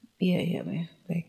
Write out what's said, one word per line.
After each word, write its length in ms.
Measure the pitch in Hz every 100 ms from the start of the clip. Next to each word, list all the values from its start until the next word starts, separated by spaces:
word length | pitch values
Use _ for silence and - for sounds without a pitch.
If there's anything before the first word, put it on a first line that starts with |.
| - -
Iya, 220 | 185 180
iya, 200 | 170 170
Bu, 100 | -
ya. 140 | 156 170 -
Baik. 200 | - 170